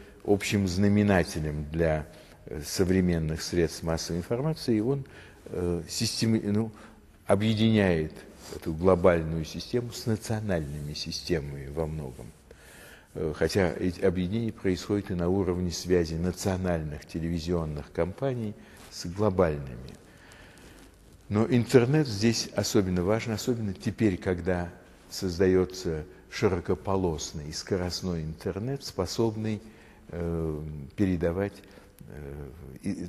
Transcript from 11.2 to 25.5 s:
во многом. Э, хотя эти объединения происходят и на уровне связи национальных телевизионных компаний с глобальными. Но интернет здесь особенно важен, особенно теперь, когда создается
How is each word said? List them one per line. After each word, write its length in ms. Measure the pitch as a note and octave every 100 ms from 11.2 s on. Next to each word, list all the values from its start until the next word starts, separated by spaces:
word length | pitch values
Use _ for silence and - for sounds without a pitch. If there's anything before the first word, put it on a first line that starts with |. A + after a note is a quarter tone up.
| - E2+ C#2+ C#2+ C2+
во 180 | C#2+ D#2+
многом. 400 | D#2 C#2 B1 A1 - - - - - - - -
Э, 180 | - E2+
хотя 380 | D2+ E2 G#2 F2+
эти 280 | - F#2 F2
объединения 500 | G2 F2+ F2+ A2 A#2
происходят 580 | - G2 F2+ - G2+ G2
и 40 |
на 140 | F2+ E2+
уровне 420 | F#2+ F#2 F2+ F2+
связи 440 | E2 F2 F2+ D#2+
национальных 920 | D#2+ F2+ F2 G2+ F#2 F#2 E2+ D2+ C#2+ -
телевизионных 840 | E2+ E2 E2+ D#2+ E2+ D#2+ D2 C#2+
компаний 640 | - E2+ F#2 C3+ B2 A2 G#2 - - -
с 160 | - F2
глобальными. 880 | F2+ G#2+ F#2 F2 D2 C#2 A#1+ B1+ - - - - - - - - - - - - - -
Но 180 | G2+ A2+
интернет 560 | B2 A2 C3 A#2+ D3+ C#3+
здесь 440 | G2+ A2+ A2+ -
особенно 480 | - G#2 A2+ F#2 F2+
важен, 300 | F2 A2 A2+
особенно 400 | G#2+ - A#2+ G#2+
теперь, 420 | F#2+ - - A2 F2+
когда 540 | - F2+ E2+ F2+ F2 - - - -
создается 960 | - F#2+ E2+ F#2+